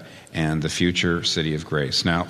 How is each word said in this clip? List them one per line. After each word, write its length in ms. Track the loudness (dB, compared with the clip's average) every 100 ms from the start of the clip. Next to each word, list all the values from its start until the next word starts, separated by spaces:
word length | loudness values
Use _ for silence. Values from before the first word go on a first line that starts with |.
| -16 -18 -8
and 280 | -2 0 2
the 80 | 0
future 560 | 2 2 2 2 0 0
city 280 | 0 0 -2
of 100 | -2
grace. 400 | -2 0 0 2
Now, 200 | 2 2